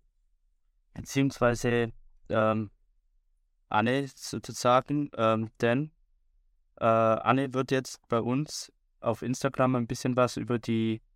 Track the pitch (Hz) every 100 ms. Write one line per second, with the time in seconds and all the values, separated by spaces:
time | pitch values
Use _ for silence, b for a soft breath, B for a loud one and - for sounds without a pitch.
0 | _ _ _ _ _ _ _ _ _ -
1 | 113 139 139 - 123 117 123 120 117 -
2 | - _ - 110 110 110 104 - _ _
3 | _ _ _ _ _ _ _ 107 113 131
4 | 139 - - 107 - 117 123 127 - 143
5 | 143 - 113 113 113 - 117 123 156 -
6 | _ _ _ _ _ _ _ - 113 113
7 | 113 110 - 127 135 127 131 131 127 -
8 | _ 117 110 127 151 - - _ _ _
9 | - 110 - 131 139 - 131 127 117 113
10 | 131 123 123 - 107 120 117 113 113 110
11 | -